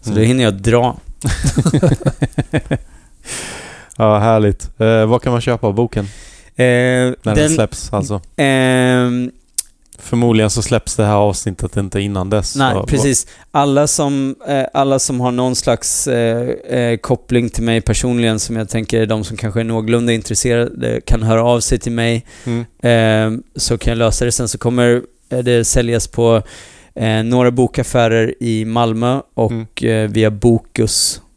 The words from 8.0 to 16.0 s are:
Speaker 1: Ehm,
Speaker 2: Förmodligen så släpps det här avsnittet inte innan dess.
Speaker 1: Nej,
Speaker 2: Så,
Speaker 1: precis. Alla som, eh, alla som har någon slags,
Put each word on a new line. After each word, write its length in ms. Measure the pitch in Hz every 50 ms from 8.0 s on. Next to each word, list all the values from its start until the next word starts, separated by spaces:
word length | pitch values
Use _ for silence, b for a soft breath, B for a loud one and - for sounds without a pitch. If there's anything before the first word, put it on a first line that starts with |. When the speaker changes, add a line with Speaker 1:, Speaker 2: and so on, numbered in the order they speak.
| 95 - 104 95 - - _
Speaker 1:
Ehm, 960 | - 147 139 135 131 131 131 127 127 127 127 127 123 123 123 123 123 123 127 - - _ _ _ - - - _ _ _ _ - -
Speaker 2:
Förmodligen 520 | - - - 117 120 120 113 110 110 107
så 120 | - 117
släpps 340 | 107 - 123 110 - - -
det 100 | - 110
här 100 | 104 104
avsnittet 600 | 101 104 104 95 - - 107 95 - - 92 - 101
inte 220 | 98 95 - 101
innan 280 | 98 101 101 95 92 95
dess. 260 | 107 107 98 - -
Speaker 1:
Nej, 180 | 139 139 131 -
Speaker 2:
Så, 100 | 98 -
Speaker 1:
precis. 420 | - 147 139 143 143 131 - - B B B B B
Alla 360 | _ 147 143 143 139 139 147 147
som, 480 | - - 151 143 143 139 135 135 131 _ - -
eh, 160 | 143 135 131 - _
alla 260 | - 139 139 139 131
som 200 | - - 135 123
har 120 | 123 127
någon 240 | 123 123 127 127 127
slags, 520 | - - 139 123 - - - - -